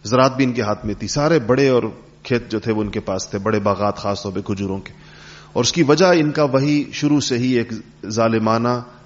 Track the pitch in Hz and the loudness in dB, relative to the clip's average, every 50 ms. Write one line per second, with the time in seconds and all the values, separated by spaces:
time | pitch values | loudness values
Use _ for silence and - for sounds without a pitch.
0 | _ 101 117 127 131 131 127 123 135 127 120 120 110 104 107 104 - 107 101 - | _ 2 4 4 4 4 4 2 0 0 0 -2 -2 -2 -2 -4 -4 -8 -6 -6
1 | 110 98 - 147 147 156 170 151 113 104 123 131 143 135 127 120 110 113 - - | -6 -4 -2 0 2 2 2 2 2 2 2 4 4 4 4 2 2 0 -8 -10
2 | - - - - - - 127 117 117 - 110 107 - 117 110 107 107 104 - 110 | -20 -20 -20 -20 -4 -2 -2 -2 -2 -4 -6 -4 -2 -2 -2 -2 -2 -2 -4 -6
3 | - - 95 95 - - - 104 98 107 110 104 101 104 98 92 208 208 202 - | -4 -4 -6 -6 -6 -6 -8 -4 -2 0 0 2 2 0 0 2 0 -2 -2 -2
4 | - 101 101 - - 101 - 98 101 - 104 95 101 95 95 98 - - - - | -4 -4 -4 -4 -6 -6 -8 -6 -4 -4 -4 -4 -4 -4 -6 -6 -8 -14 -20 -20
5 | - - - - - - - - - - - - 123 - - 170 160 131 151 151 | -20 -20 -20 -20 -20 -20 -20 -20 -20 -6 -4 -2 -2 0 0 0 4 4 4 4
6 | 190 180 175 165 151 151 139 156 151 139 127 135 135 147 147 147 143 - - - | 6 4 4 4 2 0 0 0 0 2 2 0 2 2 0 0 -2 -4 -6 -4
7 | 143 147 147 147 131 - 131 117 123 127 127 120 113 110 113 104 - - - - | 0 2 2 2 0 0 -2 -2 0 2 0 0 0 -2 -6 -12 -12 -18 -20 -14
8 | - 95 107 110 113 113 113 113 107 110 113 113 117 120 123 120 120 - - - | -12 -6 -2 0 2 2 2 2 2 2 2 2 2 0 -2 -2 -6 -12 -20 -20
9 | - | -20